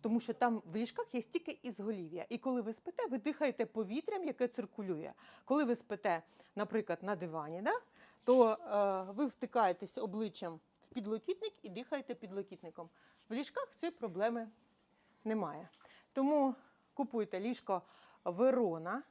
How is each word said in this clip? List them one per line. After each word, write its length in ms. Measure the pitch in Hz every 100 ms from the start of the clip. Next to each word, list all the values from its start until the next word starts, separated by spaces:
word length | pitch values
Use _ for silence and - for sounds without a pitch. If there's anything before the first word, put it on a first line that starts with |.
Тому 200 | 226 226
що 120 | -
там 300 | 220 247 220 165
в 100 | 185
ліжках 380 | 240 - 453
є 80 | 247
стільки 360 | 226 349 - -
ізголів'я. 640 | 240 202 202 208 160 170 -
І 100 | 240
коли 220 | 269 247
ви 120 | 208
спите, 340 | 220 - - 466
ви 120 | 233
дихаєте 480 | 208 302 294 240 226
повітрям, 580 | 220 196 240 - 403
яке 240 | 330 247 247
циркулює. 640 | 247 196 - 196 160 156 - - -
Коли 200 | - 277
ви 120 | 262 233
спите, 460 | - 202 208 165 - _ - -
наприклад, 420 | 208 220 214 170
на 140 | 190 196
дивані, 460 | 170 160 151 170
да, 100 | 233 480 - _ - _
то, 280 | - 254 226
е, 600 | 220 339 208 202 190 190
ви 140 | 202 285
втикаєтесь 720 | - 240 240 202 180 196 -
обличчям 600 | 220 208 220 - 180 160 _ _ -
в 40 |
підлокітник 580 | - 202 220 277 381 427 -
і 60 | 208
дихаєте 460 | 185 254 285 269
підлокітником. 760 | 240 202 196 196 180 170 - 170 _ _ _ _
В 40 |
ліжках 420 | 226 285 - 539
цієї 220 | - 339 330
проблеми 520 | 233 170 220 233 226 _ _ _ _ _ _ _
немає. 440 | 214 220 170 151 180 _ - - _
Тому 420 | - 269 302 269 262 - _ _
купуйте 460 | - 262 233 208 185
ліжко 420 | 214 247 - 185 - - - -
Верона 800 | - 175 254 254 214 165 165 233 -